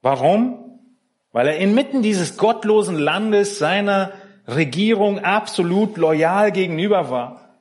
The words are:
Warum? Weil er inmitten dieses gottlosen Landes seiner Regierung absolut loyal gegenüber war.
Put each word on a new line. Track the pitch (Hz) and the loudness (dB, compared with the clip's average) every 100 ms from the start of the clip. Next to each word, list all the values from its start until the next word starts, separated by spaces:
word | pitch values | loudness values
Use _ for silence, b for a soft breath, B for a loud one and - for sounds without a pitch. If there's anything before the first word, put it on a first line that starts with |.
Warum? | 127 135 147 208 247 247 - - _ _ _ _ _ | 0 2 2 2 0 -6 -16 -20 _ _ _ _ _
Weil | 117 135 | -2 0
er | 156 | 0
inmitten | 196 220 277 269 | 2 2 0 -2
dieses | 214 196 170 - | 0 0 -4 0
gottlosen | 214 226 214 214 185 160 | 0 2 2 2 2 -2
Landes | 147 175 220 208 202 - | -2 -2 0 0 0 -2
seiner | 151 196 202 196 190 B B B - | -2 0 0 0 -2 B B B -6
Regierung | 131 147 143 214 220 208 202 | -2 -2 0 0 2 0 0
absolut | 170 180 - - 170 190 214 202 | 0 -2 -2 -4 0 0 0 0
loyal | 160 156 160 190 208 | 0 2 2 2 2
gegenüber | 185 185 160 202 196 143 | 0 -2 -2 0 0 0
war. | 123 123 - - _ | -4 -6 -14 -20 _